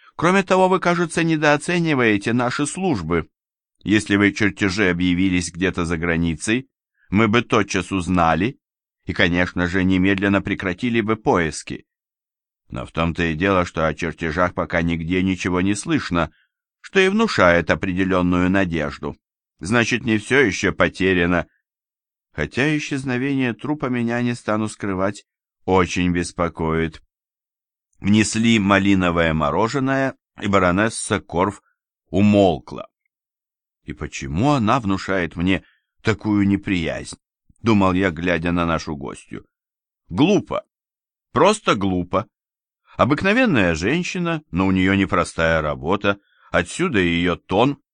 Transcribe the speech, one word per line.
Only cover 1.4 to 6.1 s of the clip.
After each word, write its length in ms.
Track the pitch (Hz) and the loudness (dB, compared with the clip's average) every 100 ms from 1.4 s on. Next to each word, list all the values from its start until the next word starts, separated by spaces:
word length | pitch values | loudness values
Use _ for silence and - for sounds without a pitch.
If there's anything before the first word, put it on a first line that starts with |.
| 151 147 - 175 160 135 117 101 113 | 2 0 0 -2 0 2 2 2 0
наши 340 | 123 123 135 147 | -2 -2 -2 -6
службы. 640 | - 185 110 80 85 - _ _ _ _ _ | -4 -4 -2 -2 -4 -4 _ _ _ _ _
Если 360 | - 104 - 101 | 0 0 2 2
бы 160 | 101 | 2
чертежи 580 | 101 104 92 101 95 92 | 2 -2 0 -2 0 0
объявились 600 | 87 90 87 95 90 82 | 0 0 2 0 0 -4
где-то 340 | 85 92 92 82 | -4 -4 -2 -4
за 120 | 85 | -4
границей, 720 | 85 | -2